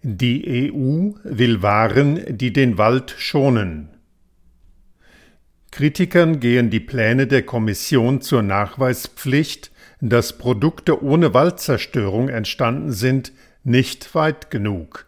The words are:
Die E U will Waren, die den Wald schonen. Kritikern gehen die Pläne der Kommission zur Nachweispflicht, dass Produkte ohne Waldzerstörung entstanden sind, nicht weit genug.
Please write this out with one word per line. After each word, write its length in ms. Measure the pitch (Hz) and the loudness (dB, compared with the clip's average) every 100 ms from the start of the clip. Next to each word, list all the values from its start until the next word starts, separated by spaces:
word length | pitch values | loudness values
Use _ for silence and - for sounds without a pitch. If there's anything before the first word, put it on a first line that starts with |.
Die 420 | 135 95 123 123 - | -8 -2 -2 -2 -4
E 240 | 120 139 | -4 -4
U 460 | - 131 156 202 208 | -2 -2 0 -2 -4
will 360 | - 127 120 110 | -10 0 2 2
Waren, 760 | 101 104 110 127 143 160 - 110 | 2 2 2 4 2 0 -4 -6
die 140 | 123 | -2
den 260 | 117 131 98 | 2 2 4
Wald 380 | 107 127 127 - | 2 2 -2 -12
schonen. 720 | - 147 135 120 98 78 76 - _ _ _ _ _ _ - _ _ _ _ _ _ _ _ _ _ | -4 0 2 2 0 -6 -14 -20 _ _ _ _ _ _ -20 _ _ _ _ _ _ _ _ _ _
Kritikern 680 | - 147 147 180 175 165 156 | -2 -2 0 2 4 4 2
gehen 320 | 120 120 120 | 2 2 2
die 80 | 107 | 0
Pläne 480 | - 131 110 127 131 | -4 0 2 2 2
der 160 | 131 | 2
Kommission 760 | - 120 110 98 - 135 117 135 | 0 -2 -2 -4 0 2 2 -2
zur 220 | - 131 | 0 0
Nachweispflicht, 1300 | 101 98 101 - 127 127 - - 135 135 156 - - _ - _ | 0 -2 -4 -2 -2 -2 -8 -10 -2 0 -2 -6 -18 _ -20 _
dass 380 | 117 120 117 - | 0 0 0 -6
Produkte 640 | 120 113 147 - - 156 | -4 0 0 -2 -2 0
ohne 320 | 143 156 160 | 2 2 4
Waldzerstörung 920 | 104 165 180 - 123 - 135 98 101 131 | 4 2 0 -2 -2 -2 -2 -2 -2 -2
entstanden 640 | 120 104 - 120 131 156 | -4 -6 -2 -2 -2 -6
sind, 400 | 107 127 135 131 - - _ | -2 0 0 -4 -18 -20 _
nicht 500 | - 123 131 - - | 0 2 2 -6 -8
weit 380 | 165 156 156 - | -2 -2 -2 -8
genug. 540 | 117 104 98 80 - | -4 -4 -4 -10 -18